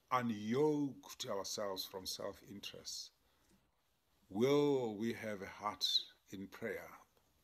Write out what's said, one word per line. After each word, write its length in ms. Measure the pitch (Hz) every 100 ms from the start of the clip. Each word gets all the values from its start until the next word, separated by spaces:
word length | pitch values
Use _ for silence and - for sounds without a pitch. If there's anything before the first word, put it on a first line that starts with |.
| _
unyoked 1120 | 127 117 104 107 127 151 147 139 139 - - 127
ourselves 580 | 101 92 - 101 95
from 200 | - 95
self-interest, 1080 | 98 - 104 98 - 101 - 92 - - - _ _ _ _ _ _ _ _ _ _ _ _
will 680 | 98 131 147 147 135 117 101
we 160 | 117
have 280 | - 110 101
a 60 | 95
heart 400 | - 101 107 - - - - _
in 180 | 101 95
prayer 500 | - 110 85 82 - - _ _ _